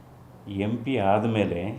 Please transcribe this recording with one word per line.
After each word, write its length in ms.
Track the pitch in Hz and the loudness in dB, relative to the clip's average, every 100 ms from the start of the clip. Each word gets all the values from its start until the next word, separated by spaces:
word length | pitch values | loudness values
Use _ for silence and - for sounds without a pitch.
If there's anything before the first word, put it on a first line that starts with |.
| - - - - 107 | -20 -20 -20 -20 -8
ಎಂ 300 | 98 104 120 | -4 -2 -2
ಪಿ 200 | 123 123 | -2 0
ಆದಮೇಲೆ 640 | 98 104 117 110 92 85 98 | 4 4 2 0 0 -2 -6